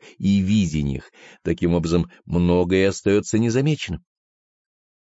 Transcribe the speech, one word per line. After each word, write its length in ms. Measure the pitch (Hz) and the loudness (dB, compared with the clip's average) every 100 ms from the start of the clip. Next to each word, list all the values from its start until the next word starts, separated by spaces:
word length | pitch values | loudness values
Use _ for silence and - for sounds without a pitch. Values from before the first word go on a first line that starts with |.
| - - | -16 -4
и 220 | 92 101 | 0 2
видениях. 720 | 95 220 87 78 69 65 - _ - - | 2 0 0 -2 -4 -6 -10 _ -20 -10
Таким 320 | 87 85 87 | -6 -2 0
образом, 340 | 87 82 87 85 - | 0 0 -2 -2 -8
многое 640 | - 85 87 87 87 95 98 | -6 0 2 2 2 2 0
остается 500 | 92 101 101 - 110 | 0 0 0 0 -2
незамеченным. 680 | 117 120 143 147 - 80 - _ _ _ _ _ _ _ _ _ | 0 0 -2 -2 -6 -12 -14 _ _ _ _ _ _ _ _ _